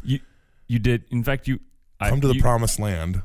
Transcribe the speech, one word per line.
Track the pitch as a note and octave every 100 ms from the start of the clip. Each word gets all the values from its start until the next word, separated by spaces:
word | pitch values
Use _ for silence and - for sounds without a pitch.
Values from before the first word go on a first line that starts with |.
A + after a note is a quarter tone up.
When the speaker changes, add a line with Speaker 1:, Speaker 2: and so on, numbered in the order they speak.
Speaker 1:
You, | - C3+ - _ _ _ -
you | A#2
did. | G#2 A#2 -
In | A#2+
fact, | A#2 C3+ -
you, | C3 - _ _ -
I, | G2+
Speaker 2:
Come | C3+
to | C#3
the | B2+
Speaker 1:
you, |
Speaker 2:
promised | B2+ A#2 A2+ -
land. | G#2+ F2 D#2+ F#2